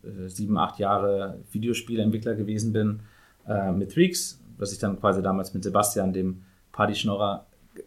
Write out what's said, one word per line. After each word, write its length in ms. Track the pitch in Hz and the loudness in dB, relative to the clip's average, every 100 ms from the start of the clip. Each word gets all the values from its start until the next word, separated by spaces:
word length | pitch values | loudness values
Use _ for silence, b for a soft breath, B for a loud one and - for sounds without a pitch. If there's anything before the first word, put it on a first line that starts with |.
äh, 240 | - 98 92 | -14 -10 -10
sieben, 280 | 92 104 98 | -6 0 2
acht 220 | 85 - | 2 0
Jahre 640 | 98 101 101 98 98 - - | 0 2 2 0 -2 -10 -8
Videospielentwickler 880 | 107 117 113 - 113 107 107 113 110 | -4 -2 -2 -2 0 2 2 -2 -2
gewesen 360 | 101 107 110 | -2 0 0
bin, 280 | 110 107 107 b b b b - | 2 2 0 b b b b -4
äh, 240 | 104 98 | -2 0
mit 200 | 92 98 | 0 0
Freaks, 480 | 165 185 180 - - - - | 4 4 2 -6 -10 -18 -8
was 140 | 101 | -8
ich 60 | 104 | -2
dann 220 | 101 95 | -4 2
quasi 220 | 101 95 | 2 4
damals 300 | 95 95 92 | 2 0 -2
mit 100 | 95 | -4
Sebastian, 480 | 98 101 104 104 95 | 0 2 2 2 0
dem 320 | 92 92 92 b b b | 0 -2 -4 b b b
Partyschnorrer, 760 | - 104 104 110 101 104 98 - _ - - | 0 0 2 0 2 0 -2 -8 _ -20 -16